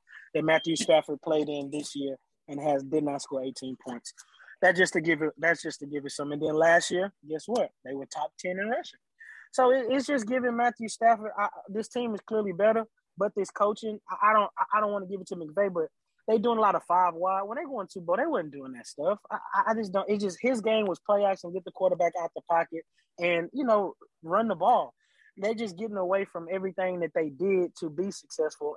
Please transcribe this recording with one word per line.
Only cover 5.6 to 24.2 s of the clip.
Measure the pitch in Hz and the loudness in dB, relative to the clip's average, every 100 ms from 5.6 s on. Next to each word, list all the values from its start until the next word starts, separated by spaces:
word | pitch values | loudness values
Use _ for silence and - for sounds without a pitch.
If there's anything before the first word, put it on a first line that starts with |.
just | 160 - | -4 -10
to | 143 | -8
give | 147 139 | -8 -8
it | |
some. | - 143 | -8 -6
And | 147 | -4
then | 156 151 | -2 4
last | 165 170 - | 6 6 4
year, | 180 196 - 147 | -2 -4 -8 -10
guess | 151 - | -10 -4
what? | 233 165 _ 123 | -2 -2 _ -10
They | |
were | 135 135 | -10 -8
top | 147 156 - | -8 -8 -6
ten | 185 185 | -6 -4
in | 208 | -2
rushing. | 277 - - _ _ - - - | -4 -6 -18 _ _ -20 -20 -6
So | - 254 | 2 4
it, | 262 233 | 4 2
it's | 269 269 | -2 0
just | 285 208 | -2 0
giving | 254 247 233 | 0 0 0
Matthew | 240 233 220 | 0 -2 -10
Stafford, | - 226 220 214 - | 2 4 4 0 0
I, | 202 - - | -2 -4 -8
this | 202 220 | -6 -4
team | 247 240 | -4 -4
is | 208 | -6
clearly | - 220 208 | -2 -2 0
better, | 175 208 226 220 _ _ - | 4 4 4 -2 _ _ -4
but | 208 | -2
this | 208 185 | -2 -6
coaching, | - 208 208 220 214 - | 0 0 0 -8 -10 -10
I, | 185 208 | 0 4
I | |
don't, | 214 202 - | 4 2 -2
I, | 240 214 | 0 2
I | |
don't | 208 | 0
wanna | 202 185 | -2 -4
give | 196 | -8
it | 185 | -8
to | 180 | -10
McVay, | 156 160 202 | -6 0 0
but | 175 156 _ _ _ - | 0 -4 _ _ _ 0
they | 226 | 2
doing | 240 226 | 2 4
a | |
lot | 214 170 | 4 2
of | |
five | - 180 180 | 2 4 4
wide. | 165 185 190 | 2 -2 0
When | 202 254 | -4 -6
they | |
going | 320 247 185 | -6 -8 -8
two, | 190 | -8
but | 170 190 | -2 0
they | 320 | 2
wasn't | 254 156 | 0 -4
doing | 139 131 | -10 -12
that | 123 - | -14 -14
stuff. | - 160 208 - | -4 -2 -2 -6
I, | 214 - 196 | -10 -2 0
I, | 208 | 2
I | |
just | 226 208 | 0 0
don't. | 190 190 | -2 0
It | 208 | 0
just, | 202 175 | -2 -2
his | 247 247 | -2 0
game | 220 220 208 | 2 2 0
was | 165 | -4
play | - 202 | 0 2
action, | 202 190 175 | 2 0 -6
get | 185 | -10
the | 180 | -10
quarterback | - 185 175 170 175 | 0 0 2 0 0
out | 170 - | -6 -8
the | |
pocket, | - 165 165 160 - _ _ - | 0 0 2 -6 -12 _ _ -4
and, | 175 170 170 | 0 0 -2
you | 254 | -4
know, | 262 214 180 - _ _ | 2 2 2 -8 _ _